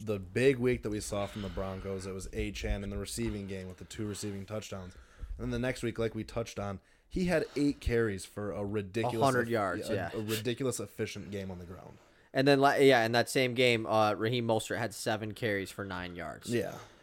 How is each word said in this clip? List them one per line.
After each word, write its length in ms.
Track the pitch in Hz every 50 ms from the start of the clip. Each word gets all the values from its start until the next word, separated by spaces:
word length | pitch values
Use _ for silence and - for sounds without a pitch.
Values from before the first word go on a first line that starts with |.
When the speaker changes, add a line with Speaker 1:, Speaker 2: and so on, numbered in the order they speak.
| 110
Speaker 1:
the 140 | 110 107
big 400 | 98 92 90 98 120 127 139 135
week 240 | 120 123 123 123 117
that 80 | - 110
we 100 | 107 104
saw 280 | - - 104 101 101
from 160 | 98 - 110 101
the 60 | 92
Broncos, 580 | 87 98 95 95 95 92 92 98 98 95 92
it 60 | 98 92
was 140 | 95 90 -
Achane 540 | - 110 107 104 98 - - 104 104 101 101
in 60 | 101
the 80 | 101
receiving 480 | 101 98 - - 117 117 110 104 104 98
game 220 | 95 98 95 92
with 100 | 92 90
the 80 | - 90
two 220 | - - - 107
receiving 380 | 104 98 - 104 104 98 98 98
touchdowns. 480 | 92 107 104 - - 101 95 92 90 - - - - - - - - -
And 80 | - 120
then 60 | 123
the 80 | 120 117
next 240 | 123 127 127 - 123
week, 160 | 113 101 117
like 160 | 113 110 -
we 80 | 110 104
touched 340 | - - 117 110 - -
on, 220 | 104 101 101 95 95 - _ _ _ _
he 180 | _ - 185 180
had 200 | 175 175 156 - - -
eight 240 | 139 143 143 135 -
carries 460 | - - 120 117 113 107 98 92 -
for 260 | - - 104 104 101
a 120 | 78 104 104
ridiculous 560 | 101 107 107 101 92 98 113 110 123 120 117
Speaker 2:
A 40 | 139
hundred 220 | 135 127 123 117
Speaker 1:
eff-, 40 | 117
Speaker 2:
yards, 380 | 117 110 101 92 85 85 - -
Speaker 1:
a, 40 | -
Speaker 2:
yeah. 140 | 92 87 85 -
Speaker 1:
a 60 | 113
ridiculous 600 | 107 107 113 107 107 123 117 - 139 123 117 -
efficient 520 | 101 - - - 110 101 - 104 92 95
game 180 | 101 98 95 95
on 80 | 90 87
the 60 | 87
ground. 320 | 85 90 - - - - - - - _ _ _ _ -
Speaker 2:
And 140 | 135 135
then, 120 | 143 143 135
la-, 140 | 139 139 -
yeah, 280 | 127 139 139 131 117 113
in 80 | 113 120
that 160 | 117 117 -
same 240 | - 135 127 123 117
game, 300 | 127 127 123 120 110 113
uh, 260 | 78 110 110 107 104 104
Raheem 320 | 87 110 113 127 123 117
Mostert 300 | 117 110 107 - - 95
had 160 | 95 120 104 98
seven 400 | - - 120 110 101 110 107 101
carries 380 | - 127 107 101 98 95 -
for 140 | - - 101
nine 300 | 98 92 90 90 90 87
yards. 340 | 87 80 78 - - - -
Speaker 1:
Yeah. 260 | 120 113 - 90 - - - - - -